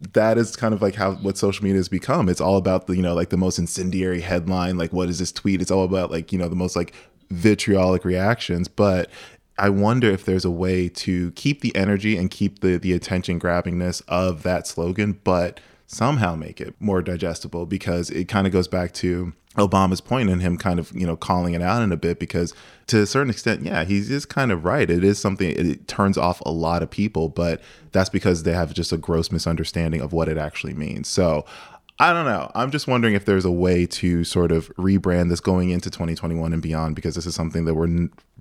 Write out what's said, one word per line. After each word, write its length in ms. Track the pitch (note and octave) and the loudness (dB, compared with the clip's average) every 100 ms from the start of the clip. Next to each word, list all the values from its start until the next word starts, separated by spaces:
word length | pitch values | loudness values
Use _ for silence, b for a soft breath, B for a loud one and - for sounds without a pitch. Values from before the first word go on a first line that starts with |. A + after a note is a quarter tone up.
| - | -2
that 240 | - A2 A2+ | 2 4 4
is 180 | A2+ - | 0 -2
kind 160 | A2+ | -2
of, 60 | G#2 | 0
like, 120 | G#2 G#2 | 0 0
how, 160 | F#2+ F#2+ | -2 -2
what 200 | G2 - | -4 0
social 240 | G2 F#2+ | 0 0
media 120 | G2 F#2+ | 0 2
has 120 | F2+ | 0
become. 400 | F2+ - D#3+ F#2 | -2 0 2 2
It's 120 | F2 | 2
all 160 | E2 G2 | 2 2
about 300 | F#2 F#2 - | 2 0 0
the, 100 | F#2 | 0
you 60 | |
know, 120 | F2+ | 0
like, 140 | E2+ F2 | 0 0
the 80 | F2+ | 0
most 220 | F#2 F2 | 0 0
incendiary 600 | E2+ - F#2 F#2 F#2 F2 | -4 -4 -4 -2 -2 -2
headline, 580 | F2 F2+ E2 F#2 F2+ F2+ | -2 -2 0 -2 0 -2
like, 140 | E2 | -2
what 160 | F2+ F2+ | -2 -2
is 100 | E2+ | -2
this 100 | F2 | -4
tweet? 300 | - G2+ F#2 | -2 0 0
It's 80 | F2+ | 2
all 140 | F#2+ | 0
about, 260 | F#2 F#2+ F2 | 2 0 -2
like, 220 | E2+ E2 | -4 -4
you 60 | F#2 | -4
know, 100 | F2 | -2
the 80 | F2+ | -2
most, 180 | F2+ | -2
like, 180 | F2 F2 B B _ - | -2 -4 B B _ -10
vitriolic 760 | F2 G#2+ G2+ - F#2+ F#2 F#2 | 2 2 4 2 4 4 2
reactions. 640 | F2+ F2+ G2+ A#2+ - F2 F2 | 0 0 0 0 -2 -2 -2
But 420 | - G2+ F2+ - B B B _ - | 2 2 2 -2 B B B _ 0
I 100 | G2+ | 2
wonder 400 | G2 G#2 B2 A2+ | 4 2 4 4
if 140 | F#2+ | 2
there's 200 | - F#2 | 0 0
a 60 | F2+ | 0
way 380 | E2+ F2+ F#2 F2 | 0 0 2 0
to 420 | - - F2+ F2 | -2 -2 0 -2
keep 280 | - C#3 C#3+ | -2 -2 0
the 140 | B2 - | -2 0
energy 400 | G2 G2 G#2+ F#2+ | 2 2 2 0
and 140 | F#2 | -2
keep 300 | - G2+ - | -2 -4 0
the, 180 | F#2 F2+ | 0 2
the 140 | F#2 | 0
attention 460 | F2 - F#2 F2+ E2+ | -2 0 -2 -2 -2
grabbingness 600 | F2 F2 F2+ F2 F2+ - - | 0 0 -2 -2 -2 -4 -4
of 340 | F2 F#2 E2 | -2 0 -2
that 240 | F2+ F2 - | -2 -2 -4
slogan, 540 | - E2+ F#2+ G#2 F#2+ | -4 -4 -2 -2 -2
but 360 | F#2+ F2+ F2 - b b - | 0 2 0 -6 b b -14
somehow 480 | - A#2+ C#3+ F#2 D#2+ | -2 0 2 0 -2
make 240 | D#2+ - | -8 -12
it 140 | - - | -14 -6
more 220 | G#2 F#2 | -2 0
digestible, 640 | E2 F2 F2 E2 - E2+ E2+ | -2 -4 -4 -6 -8 -8 -4
because 440 | F#2+ F#2+ F2 E2 | -4 -2 -2 -2
it 180 | D#2+ F2+ | -6 -2
kind 180 | G#2 F#2+ | 0 2
of 60 | |
goes 160 | F#2 F2+ | 2 0
back 240 | F#2 F2 | -2 -4
to 400 | - F2+ F2 F2 - _ - | -4 -2 -2 -6 -12 _ 0
Obama's 440 | G2+ F#2+ F#2+ F#2 | 2 4 4 0
point 300 | - B2+ G#2 | -2 -2 0
and 100 | F2+ | 2
him 160 | F2+ F2 | 0 0
kind 220 | G2 F2 | 0 -2
of, 140 | D#2 | -4
you 100 | - | -4
know, 120 | F2 E2 | -4 -4
calling 380 | - F2+ F2 | -2 0 0
it 80 | E2+ | -2
out 200 | F2+ A#2 | 0 0
in 80 | G#2+ | 0
a 60 | E2 | 0
bit, 240 | E2+ F2 | -2 -2
because 340 | E2+ F2 E2+ B B B - | -4 -2 -2 B B B 2
to 140 | A2+ | 2
a 60 | G2+ | 4
certain 220 | C3+ C#3 | 2 0
extent, 340 | G2+ A#2 G2+ | -2 -2 -2
yeah, 180 | D#2 F2 | -2 -2
he 160 | E2+ G2+ | 0 0
is 260 | A2 C#3+ | 0 -4
kind 280 | - C#3 B2+ | -4 -2 0
of 120 | F2 | 0
right. 240 | E2+ C#3+ E2+ | 0 0 2
It 140 | F2 | 4
is 160 | G2 G#2 | 4 4
something, 320 | G2+ G2 F2+ | 0 0 -2
it, 160 | - E2+ | 0 -2
it 220 | - - | -2 -4
turns 280 | - G2 F#2+ | 0 2 2
off 240 | F2+ - | 0 -2
a 100 | - | -4
lot 320 | E2 E2 E2+ | -2 0 -2
of 60 | D#2+ | -2
people, 380 | - G#2+ - D#2+ | -2 -2 -2 -2
but 320 | F2 E2+ D#2+ B B B | -2 -2 -4 B B B
that's 180 | F#2+ F#2 | 0 0
because 360 | F#2+ F#2+ E2+ | 0 0 2
they 80 | E2+ | 0
have 200 | F2 D#2 | 0 -2
just 200 | F2 E2+ | -4 -4
a 40 | E2+ | -4
gross 360 | E2 E2 D#2+ | 0 0 0
misunderstanding 680 | E2 E2+ D#2+ E2 E2+ E2 D#2+ | -2 -2 -2 -2 -2 -2 -2
of 120 | D2 | -2
what 160 | E2 D#2+ | -2 0
it 100 | D#2 | -2
actually 360 | D2+ - - | -6 -8 -8
means. 340 | D2+ D2+ - - | -8 -8 -8 -4
So 360 | - F2 D2+ B B B B _ - | 0 2 0 B B B B _ 2
I 140 | E3 | 4
don't 120 | E3+ | 4
know. 260 | C#3+ F#2+ - | 0 -2 -2
I'm 160 | A2 C3 | -4 -2
just 160 | C#3+ - | -2 0
wondering 280 | B2 A#2 | 2 4
if 100 | G2+ | 2
there's 200 | G#2+ F#2+ | 2 2
a 60 | F2+ | 2
way 340 | F2 F2+ F2+ F2 | 2 4 4 2
to 360 | - F2+ E2+ | 0 0 2
sort 300 | E2 F2+ E2+ | 2 2 4
of 160 | E2 - - | 2 -2 -2
rebrand 520 | F#2+ G2 F2+ F2+ F2 | 2 4 4 2 2
this 120 | F2 | 0
going 280 | G2 F2+ F2+ | 2 2 2
into 220 | F2 - | 0 -4
twenty 240 | - E2+ | -6 -4
twenty-one 400 | E2 E2+ E2 D#2+ | -4 -4 -2 -2
and 80 | E2 | -2
beyond, 320 | D#2+ D#2+ D#2+ | -2 -2 -2
because 200 | D2+ E2+ | -4 -6
this 120 | E2+ E2+ | -6 -6
is 80 | |
something 320 | D#2+ E2 E2 E2 | -4 -4 -2 0
that 80 | |
we're 100 | D#2+ E2+ | 0 2
n-, 220 | E2+ E2 - _ - | 2 0 -6 _ -20